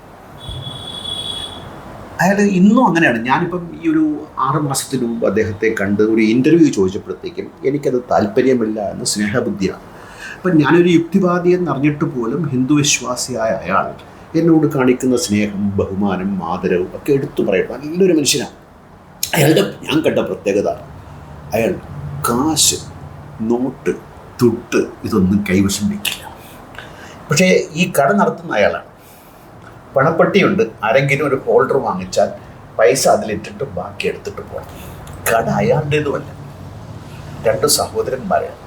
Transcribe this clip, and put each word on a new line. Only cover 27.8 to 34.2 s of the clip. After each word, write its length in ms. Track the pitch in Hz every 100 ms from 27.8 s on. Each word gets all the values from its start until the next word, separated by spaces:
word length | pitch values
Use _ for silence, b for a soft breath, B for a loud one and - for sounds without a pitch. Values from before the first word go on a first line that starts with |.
ഈ 40 | 175 -
കട 120 | 151 202
നടത്തുന്ന 340 | - - 165 107
അയാളാണ്. 300 | 98 - - - B B B B B - - - - -
പണപ്പെട്ടിയുണ്ട്. 680 | 165 165 170 185 143 98 - - 107
ആരെങ്കിലും 380 | 127 143 139 151
ഒരു 80 | 127 120
ഹോൾഡർ 320 | 113 131 135 117
വാങ്ങിച്ചാൽ 420 | 92 90 - - - B B B -
പൈസ 260 | 113 127 - 113
അതിലിട്ടിട്ട് 500 | 107 104 - - - 87
ബാക്കി 280 | 95 - -
എടുത്തിട്ട് 300 | -